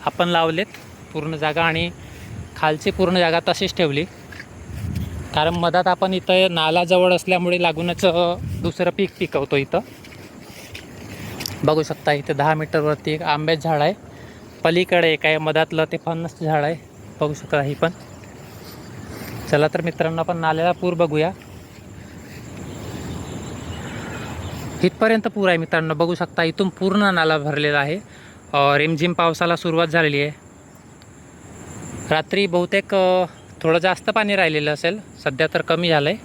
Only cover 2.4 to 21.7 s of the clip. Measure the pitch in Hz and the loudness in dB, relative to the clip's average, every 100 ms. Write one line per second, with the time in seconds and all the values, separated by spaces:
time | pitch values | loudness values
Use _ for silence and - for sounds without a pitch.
2.4 | - - 156 156 - 185 180 180 170 170 | -14 0 0 2 -2 2 2 4 4 2
3.4 | 170 170 190 - 165 139 175 - - - | 2 0 -2 0 0 0 -4 -8 -18 -18
4.4 | - - - - - - - - - - | -18 -18 -14 -8 -6 -4 -6 -8 -4 0
5.4 | 156 175 170 170 185 180 185 185 - 185 | 0 2 2 2 2 2 0 0 2 4
6.4 | 190 170 156 170 175 180 180 175 - 180 | 4 2 2 2 4 6 6 4 2 2
7.4 | 175 180 175 156 175 170 190 165 175 175 | 2 2 2 0 -2 2 2 4 2 0
8.4 | - - 185 - 175 - 190 - 180 147 | -4 -4 -4 0 -2 0 -4 -2 -2 -2
9.4 | 139 143 139 180 - - - - - - | 0 0 2 -2 -4 -18 -20 -18 -18 -20
10.4 | - - - - - - - - - - | -20 -18 -16 -16 -16 -18 -16 -14 -12 -8
11.4 | - - - 156 151 156 - 147 143 143 | -8 0 2 2 0 -2 0 0 0 0
12.4 | 147 156 156 165 151 151 - 151 165 147 | 2 2 0 0 0 -2 -2 -4 -2 0
13.4 | 156 165 165 151 151 208 - - - - | 0 0 0 2 2 0 -10 -18 -18 -18
14.4 | - - 165 170 147 175 165 156 156 156 | -20 -2 2 2 4 4 4 4 2 2
15.4 | 156 156 160 160 156 160 - 165 165 - | 2 2 2 2 0 -2 -4 -4 -6 -6
16.4 | 156 156 147 165 - - - - 151 147 | 0 2 0 -2 -10 -20 -20 -4 -4 -4
17.4 | - 151 139 135 165 175 - - - - | -2 0 0 0 -2 -2 -16 -18 -20 -20
18.4 | - - - - - - - - - - | -20 -18 -18 -18 -16 -16 -14 -14 -12 -12
19.4 | - 147 151 180 170 - 160 165 160 170 | 0 2 4 2 -4 -2 -2 0 -2 0
20.4 | 160 160 170 175 180 170 170 151 160 190 | 0 2 2 2 -2 2 2 2 0 -2
21.4 | - - - | -16 -20 -20